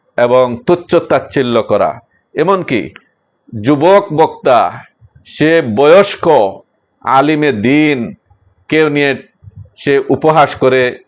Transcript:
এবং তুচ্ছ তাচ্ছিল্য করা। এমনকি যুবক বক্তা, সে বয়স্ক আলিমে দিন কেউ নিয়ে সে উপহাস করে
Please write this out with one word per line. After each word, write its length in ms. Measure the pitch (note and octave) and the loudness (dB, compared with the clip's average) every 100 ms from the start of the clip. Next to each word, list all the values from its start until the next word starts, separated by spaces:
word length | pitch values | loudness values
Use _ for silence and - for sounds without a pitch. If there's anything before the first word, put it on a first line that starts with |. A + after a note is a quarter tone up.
| _ - | _ -4
এবং 420 | A#2+ B2+ B2+ A#2 - | 0 2 0 -2 -2
তুচ্ছ 280 | F3 - | -2 0
তাচ্ছিল্য 680 | E3+ - C#3+ - - B2 A#2 | -2 0 -4 -4 -4 -2 -2
করা। 380 | - G#2 F2 C#2+ - _ _ | -2 -2 -2 -4 -16 _ _
এমনকি 560 | - D#3+ F#3+ E3+ A#2+ D2 - _ _ _ _ _ A2+ | -4 -2 -2 -2 -6 -6 -12 _ _ _ _ _ -8
যুবক 500 | G#2 D3 D#3+ G3 G3 | -2 0 4 2 2
বক্তা, 720 | D3+ E3 - C3 A#2+ F2+ A#2+ - _ _ _ | -2 -2 -2 0 0 0 -6 -16 _ _ _
সে 380 | - - D3+ E3 C3+ G#2 | -20 -4 0 0 0 0
বয়স্ক 840 | C#3+ F3 G3 - F3 C#3+ G2 G2 _ _ _ _ | 4 6 4 -2 0 2 0 -4 _ _ _ _
আলিমে 520 | - C3 C#3+ D3+ D3+ | -2 0 0 0 -2
দিন 640 | A2+ G#2+ D3 D3+ C#3 A2 - _ _ _ _ - | -2 0 0 0 -2 -6 -12 _ _ _ _ -4
কেউ 200 | D#3 D#3 | -2 0
নিয়ে 340 | D3 C#3+ C3+ - _ - - - _ | 0 -2 -4 -10 _ -20 -20 -20 _
সে 260 | - C#3 - | -2 -2 0
উপহাস 460 | C#3 D#3 D#3 C#3+ | 0 2 2 2
করে 440 | - C3 C3 B2 - | 0 0 0 -2 -4